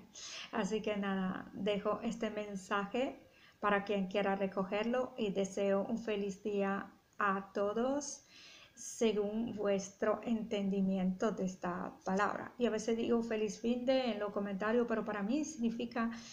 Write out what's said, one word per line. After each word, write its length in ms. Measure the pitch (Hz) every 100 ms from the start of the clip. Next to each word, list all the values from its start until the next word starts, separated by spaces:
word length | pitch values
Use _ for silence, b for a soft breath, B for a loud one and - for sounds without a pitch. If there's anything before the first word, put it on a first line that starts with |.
| - B B B B
Así 280 | 240 190 214
que 140 | 214 208
nada, 540 | 196 196 185 - -
dejo 480 | - 202 202 - 202
este 280 | 233 - 214
mensaje 880 | 208 208 196 - 202 190 240 269 - - B B B
para 240 | 208 202
quien 240 | 196 202 190
quiera 280 | 208 196 196
recogerlo 800 | 196 196 190 202 226 254 254 -
y 140 | 214
deseo 560 | 190 196 - 202 196 196
un 100 | 226
feliz 440 | 226 208 202 190
día 480 | 220 202 196 196 - - _ -
a 320 | 202 196 196
todos 720 | - 202 214 254 285 285 - B B B B B
según 800 | - - - 226 208 202 220 233
vuestro 640 | 208 202 196 185 - 214 214
entendimiento 1080 | - 226 196 208 196 196 190 190 185 185 226
de 140 | 202
esta 480 | 190 185 180 175 - -
palabra. 480 | - 190 208 - - -
Y 80 | 240
a 40 |
veces 260 | 220 226 226
digo 260 | 233 233
feliz 380 | 226 220 214 190
fin 260 | 233 247 240
de 260 | 262 247
en 60 | 208
los 140 | 208
comentarios, 540 | 202 202 196 214 233 240
pero 160 | 220
para 180 | 214 208
mí 220 | 202 277
significa 640 | 302 - 233 233 240 247 233 226 B